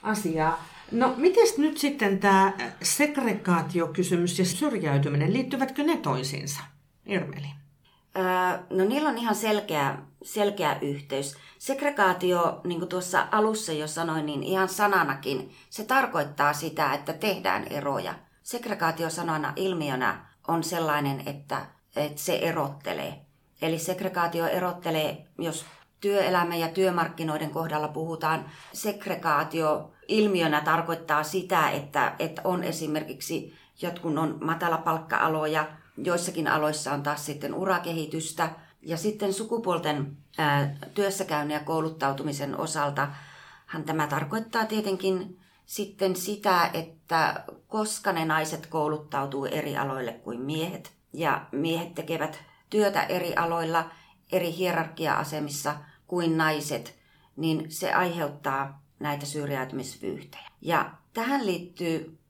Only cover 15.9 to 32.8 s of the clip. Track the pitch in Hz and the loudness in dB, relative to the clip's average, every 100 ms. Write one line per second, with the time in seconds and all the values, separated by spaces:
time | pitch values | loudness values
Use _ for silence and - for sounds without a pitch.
15.9 | 262 254 165 143 143 147 147 165 151 143 | 2 4 0 -2 2 2 2 -4 0 0
16.9 | 143 - 156 214 185 185 190 - 190 - | 0 -4 -2 0 0 0 0 -2 -4 -2
17.9 | - - - _ _ - 240 226 202 165 | -2 -4 -8 _ _ -10 -8 -6 0 0
18.9 | 160 165 160 170 156 147 - 190 175 147 | 0 -4 -2 -2 -2 -2 -2 -2 0 -2
19.9 | 127 120 - - _ - 165 160 175 160 | 0 0 -2 -10 _ -2 0 0 0 0
20.9 | 147 143 135 - 143 - 139 143 _ _ | 2 0 -2 -6 -10 -6 -6 -6 _ _
21.9 | - 147 147 - 170 165 165 143 - - | -4 -4 -2 -2 0 0 0 -2 -4 -6
22.9 | - - - - _ _ _ 160 165 180 | -6 -6 -10 -20 _ _ _ -2 -2 -2
23.9 | 185 196 180 170 170 170 180 180 175 175 | -4 -2 -2 -2 0 0 0 -2 -4 -2
24.9 | 160 151 - - - 202 202 - - _ | 0 -2 -4 -14 -6 -4 -6 -12 -20 _
25.9 | _ 202 202 180 180 175 170 165 185 190 | _ 2 2 4 2 2 0 -2 2 2
26.9 | 175 165 - 160 151 151 156 165 151 151 | 2 -2 -2 -2 -2 -2 -4 -2 -2 -2
27.9 | 151 160 160 156 160 - - - - 208 | -4 -4 -2 0 -2 -4 -16 -16 -6 -4
28.9 | 202 196 175 165 147 156 165 156 156 - | -4 -6 -2 2 2 0 0 2 2 -2
29.9 | - - 214 214 180 160 151 151 165 165 | -16 0 4 6 4 4 4 4 2 2
30.9 | 165 - 151 151 185 - 175 151 - 143 | -4 0 0 2 -2 2 4 4 0 -2
31.9 | 147 120 - 160 - 185 175 180 156 | 2 2 0 -4 -2 -2 0 -2 -4